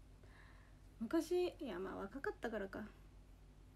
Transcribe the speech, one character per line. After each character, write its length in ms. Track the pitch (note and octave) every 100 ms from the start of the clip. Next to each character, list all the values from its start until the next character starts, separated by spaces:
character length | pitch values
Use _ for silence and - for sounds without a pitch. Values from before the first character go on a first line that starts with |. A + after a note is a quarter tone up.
| - - - - - - - - - -
昔、 480 | A3+ E4 D#4 F4+ F4+ -
い 60 | C#4
や、 120 | F3+
ま 140 | F#3+
あ 40 | F#3
若 240 | G3 C4+
か 100 | G4+
っ 40 | G#4
た 100 | A#3+
か 80 | A3
ら 100 | G3
か。 160 | - G#3+ - - - - - - - -